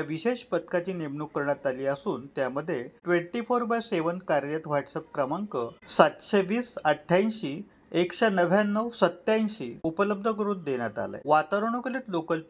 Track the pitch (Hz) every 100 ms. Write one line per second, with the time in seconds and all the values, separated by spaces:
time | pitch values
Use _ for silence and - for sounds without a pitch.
0 | 147 160 226 240 - 170 - 185 175 180
1 | 151 143 151 156 143 139 139 131 135 139
2 | 220 139 139 - 131 135 160 147 127 -
3 | 175 175 170 240 233 240 233 233 220 180
4 | 160 180 190 151 139 156 156 147 135 160
5 | - - 135 165 208 135 117 - - -
6 | 160 - - 208 185 226 240 - 156 151
7 | - 175 220 214 147 147 208 _ - 165
8 | 175 - 226 190 175 190 208 208 233 233
9 | 180 175 - 220 220 - 123 139 165 165
10 | 202 202 220 208 208 196 151 131 113 110
11 | 98 101 139 151 156 202 220 247 247 254
12 | 254 175 160 160 160